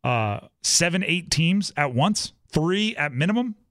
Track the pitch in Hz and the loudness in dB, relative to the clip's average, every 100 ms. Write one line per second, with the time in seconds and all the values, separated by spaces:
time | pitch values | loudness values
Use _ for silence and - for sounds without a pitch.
0 | 123 120 110 104 - _ - - 170 180 | 0 0 0 -4 -10 _ -2 2 2 0
1 | 185 175 - - 165 196 190 - 143 123 | -2 -4 -2 0 2 2 -2 -2 -2 2
2 | 160 208 - _ _ - 160 190 214 233 | 2 0 -4 _ _ 0 2 2 0 -2
3 | 147 123 165 220 247 214 _ | -4 0 0 0 -2 -6 _